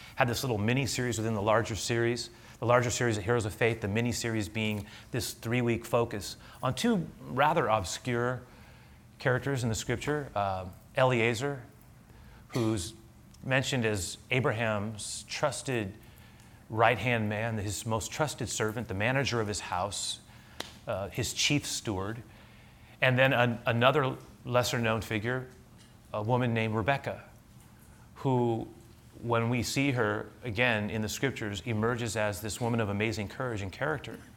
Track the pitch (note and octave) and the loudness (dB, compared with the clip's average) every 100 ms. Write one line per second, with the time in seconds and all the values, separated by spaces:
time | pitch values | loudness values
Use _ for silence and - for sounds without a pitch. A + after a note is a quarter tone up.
0 | - - B2 A#2 C3+ G#2+ G#2+ B2+ B2+ - | -10 0 2 2 0 2 2 2 0 -2
1 | B2 G#2+ A2 A2 G#2 A2 A2 G#2 - A#2 | -2 0 -2 0 4 4 2 -4 -2 0
2 | A#2 A#2+ - - - - A#2 B2 A#2+ - | 2 0 -6 -14 -20 -4 4 4 4 2
3 | B2 G#2 F#2 A#2+ G#2 - A2+ A#2 G2+ G#2+ | 2 2 2 0 0 2 0 2 0 0
4 | A#2+ A2+ A#2 A2 G2+ A2+ A2 G#2+ G2+ - | 0 -2 -2 -2 -2 -2 -2 -2 -6 -14
5 | - B2+ - - A#2 B2 A#2+ A2+ - A#2+ | -6 -6 -4 -6 -2 0 2 0 0 0
6 | A#2 G#2 F#2 - - - C3 C3 A#3+ G#3+ | 0 -4 -8 -12 -16 -6 -4 0 2 0
7 | - - C3+ G2 D3+ D#3+ A#2+ A2 F2+ - | -2 -10 -6 2 4 4 4 2 2 -6
8 | B2+ A#2+ A#2+ B2 - - - - - - | -2 0 0 -2 -8 -20 -20 -20 -20 -20
9 | - - C3+ B2+ C#3 C3+ A#2 G#2+ - A#2 | -20 -4 0 0 0 0 0 -2 -2 -2
10 | - D3+ C3 G#2 G2+ F#2+ F#2 - - - | 0 -2 -2 -2 -2 -2 -8 -14 -6 2
11 | C3 B2 A2+ A2+ C#3+ C#3 - - - - | 4 4 2 2 -2 -6 -10 -20 -20 -20
12 | - - - - - B2+ A2 A2 E2+ - | -20 -20 -20 -20 -6 0 0 0 -4 -10
13 | - - - - C3 C3 B2+ C3+ A2+ G#2 | -20 -20 -20 -12 0 0 2 0 0 0
14 | F2 - - B2+ C#3 A2 A2+ G#2+ G#2 G#2 | -4 -8 -2 0 0 0 0 0 -2 -8
15 | - - - - D3 - - B2 G2 - | -10 -10 -8 -2 -2 -2 -4 -2 -2 -8
16 | - - - - - - - A2 A2+ A#2+ | -18 -20 -20 -20 -20 -20 -6 4 4 4
17 | B2 A#2 G#2+ G#2 A#2 A2 G2 G2 A#2 A2 | 2 2 0 -2 -2 -2 -4 -4 -2 -2
18 | - - D3+ - A#2 - A2 A2+ G#2+ F#2+ | -2 -2 -2 -2 -6 -2 -2 -2 -4 0
19 | A2 C3+ C3 A#2+ G#2 G2+ - F2+ G2 - | 2 2 2 0 -2 -4 -4 -2 -2 -4
20 | - - - - - - - - - G2 | -6 -8 -12 -20 -20 -12 -12 -12 -8 -6
21 | G2 G#2+ - - - D3 - - - F#2+ | -4 -4 -4 0 2 2 0 -6 -4 -4
22 | F#2+ A#2 - - - - - - - - | -4 -6 -12 -20 -20 -20 -20 -20 -16 0
23 | C3 B2+ C3+ B2 B2 A#2 - A#2+ B2 C#3+ | 2 6 6 6 4 2 0 6 6 6
24 | C3 C3 - - B2+ B2 B2 B2+ A2+ A2+ | 2 -2 -12 -16 0 2 2 2 2 0
25 | - A2 A2+ B2+ B2+ - - - - - | 0 -2 0 -4 -6 -16 -20 -20 -20 -20
26 | - G#2+ G#2+ B2 B2 A2+ A2 A2 A2+ C#3 | -8 -4 0 2 2 2 0 0 0 0
27 | - G2 - - - - - - - - | -2 -10 -12 -20 -20 -20 -20 -20 -20 -20
28 | - - C#3 B2+ A#2+ A2+ A#2 - - - | -20 -4 0 2 2 0 -4 -12 -20 -20
29 | - - A#2 A#2 A#2 B2 A2 C#3 C#3 B2 | -20 -8 0 2 4 2 0 2 2 2
30 | G#2+ G#2+ A2 - B2+ G#2 B2 A2 G#2 A2 | 2 0 -4 -10 -6 2 2 2 0 -2
31 | G#2+ - C3+ - A2 G2+ B2 A2 A2+ B2 | -4 -2 -2 -2 -4 -6 -2 0 0 0
32 | A#2 A2 G#2+ F#2+ G#2 - A#2 A#2 G#2 G2+ | -2 0 -2 -2 -6 -4 0 0 0 0
33 | A2 G#2+ G2 - C3 G#2+ G2 - C#3+ D3+ | 0 -2 -6 -6 -4 -4 -6 -6 -4 -4
34 | - - - | -6 -14 -16